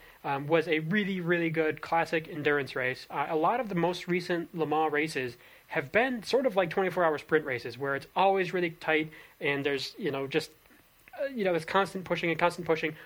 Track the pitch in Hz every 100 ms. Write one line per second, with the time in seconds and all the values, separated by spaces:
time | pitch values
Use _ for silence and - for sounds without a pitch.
0 | - - 151 139 147 165 170 156 160 208
1 | 196 185 170 175 165 160 156 151 - 165
2 | 160 165 156 147 147 147 131 139 127 127
3 | - 156 - 160 170 240 220 180 170 175
4 | - 180 170 170 165 170 151 151 156 147
5 | 160 143 127 - - - - 165 139 208
6 | 262 240 - 247 262 190 175 196 185 175
7 | 165 147 - 156 147 120 127 117 139 139
8 | - - 196 196 175 180 175 160 - 156
9 | 156 - - - 151 143 139 135 - -
10 | 170 135 135 151 - - - - _ _
11 | - - 277 254 190 170 160 196 196 190
12 | 175 165 170 160 175 165 165 160 160 156